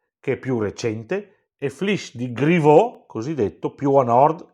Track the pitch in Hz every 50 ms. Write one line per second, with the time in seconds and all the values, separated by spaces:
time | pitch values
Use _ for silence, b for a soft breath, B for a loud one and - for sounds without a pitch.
0 | _ _ _ _ _ 143 127 117 - 127 131 117 107 98 101 - - 117 107 110
1 | 113 - 180 202 202 _ _ _ _ _ _ _ 143 139 135 - - 202 202 -
2 | - - _ 120 123 127 120 107 135 156 175 175 147 151 147 165 214 247 247 -
3 | _ _ - 110 113 139 165 135 107 95 - _ - 147 - - 135 143 139 139
4 | 131 120 117 123 139 151 160 175 - _